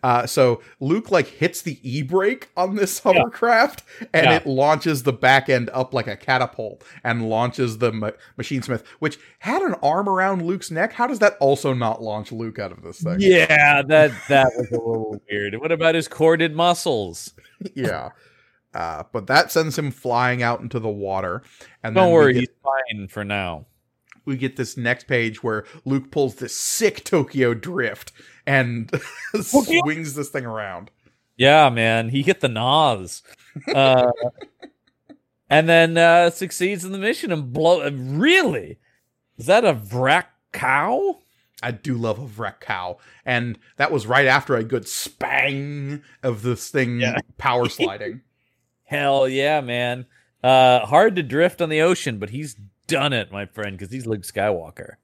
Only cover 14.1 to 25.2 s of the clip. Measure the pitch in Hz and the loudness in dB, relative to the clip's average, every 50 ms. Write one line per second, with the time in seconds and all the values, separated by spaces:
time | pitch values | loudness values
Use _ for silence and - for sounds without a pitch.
14.1 | 120 - - - 143 139 135 127 - 120 123 113 120 117 113 117 113 113 110 110 | 4 -4 -2 2 4 6 6 4 2 -2 -6 -4 -4 -4 -2 -2 -4 -4 -4 -8
15.1 | 107 101 _ _ 104 104 101 104 98 113 139 160 165 156 160 165 160 165 151 - | -10 -12 _ _ -6 -4 -4 -4 -6 -6 -2 -2 -2 2 2 2 2 2 -2 -4
16.1 | - - 151 160 165 165 165 165 151 156 170 175 175 - - 180 139 110 101 90 | -2 2 4 4 4 4 2 -2 0 0 2 2 2 0 -2 -2 -2 -2 -4 -6
17.1 | 82 - - - _ _ _ _ _ _ 185 190 _ 139 127 113 95 76 64 - | -8 -14 -16 -18 _ _ _ _ _ _ -18 -14 _ -6 -4 -4 -4 -4 -8 -12
18.1 | - _ _ _ _ _ _ _ _ _ _ _ _ - 85 82 80 76 82 _ | -16 _ _ _ _ _ _ _ _ _ _ _ _ -8 -8 -8 -8 -10 -14 _
19.1 | _ 117 98 90 - 151 170 - - 165 160 156 135 - 143 139 120 _ _ 127 | _ -10 -4 2 2 2 2 2 0 -2 -2 -2 -4 -6 -6 -6 -8 _ _ -2
20.1 | 117 120 123 123 123 123 120 117 120 - - 117 - 120 110 110 104 101 98 95 | -2 0 0 0 0 -2 -2 -4 -4 -4 -8 -8 -8 -6 -6 -6 -6 -6 -6 -6
21.1 | 95 95 95 92 104 117 _ _ _ _ - - _ _ - 113 110 190 185 180 | -4 -4 -4 -6 -8 -8 _ _ _ _ -20 -20 _ _ -10 -2 2 4 4 6
22.1 | 165 165 151 135 127 120 123 - _ _ _ 139 135 135 131 123 113 104 98 95 | 6 6 6 6 4 2 -2 -4 _ _ _ -4 -4 -4 -4 -6 -10 -12 -12 -12
23.1 | - 107 104 101 101 101 95 90 85 76 - _ _ _ _ _ _ _ _ _ | -10 -10 -6 -4 -4 -4 -4 -4 -6 -10 -14 _ _ _ _ _ _ _ _ _
24.1 | - _ _ - 139 127 127 131 131 - 127 110 - - 120 117 120 - - - | -20 _ _ -8 -6 -4 -4 -6 -4 -6 -8 -8 -6 -6 -4 -4 -4 -4 -4 -4
25.1 | 139 120 | -2 -2